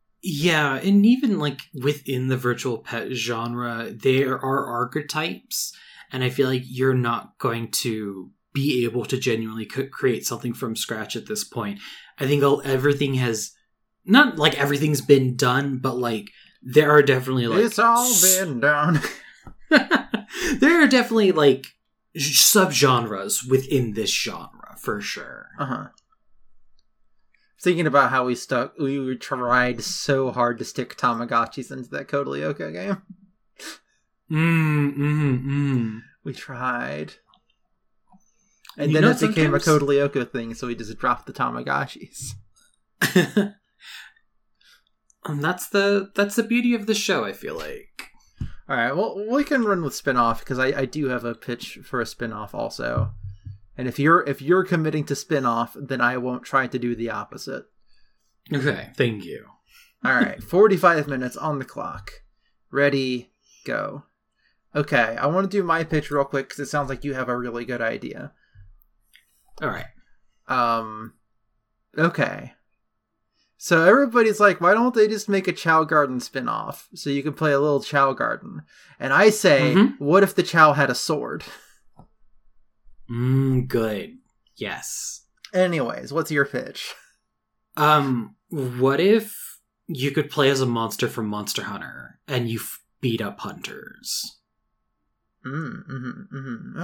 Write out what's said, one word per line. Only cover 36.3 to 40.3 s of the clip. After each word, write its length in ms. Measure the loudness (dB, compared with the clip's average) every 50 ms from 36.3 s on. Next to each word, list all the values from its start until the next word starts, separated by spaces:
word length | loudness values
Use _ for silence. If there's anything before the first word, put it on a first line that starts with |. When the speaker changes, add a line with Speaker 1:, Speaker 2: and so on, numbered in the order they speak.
| -12
Speaker 2:
tried. 800 | -12 -14 -14 -10 -8 -6 -4 -4 -4 -6 -6 -8 -8 -10 -12 -14 _ _ _ _ _ _ _ _ _ _ _ _ _ _ _ _ _ _ _ _ _ _ _ _ _ _ _ _ _ _ -16 -8
And 140 | -4 -2 0
Speaker 1:
You 20 | 4
Speaker 2:
then 100 | 6 6
Speaker 1:
know, 60 | 6
Speaker 2:
it 100 | 6 4
became 360 | 2 0 2 2 2 2 2
a 40 | 2
Speaker 1:
sometimes 60 | 4
Speaker 2:
Code 160 | 4 4 4
Lyoko 500 | 4 4 2 2 2 0 0 -2 -4 -4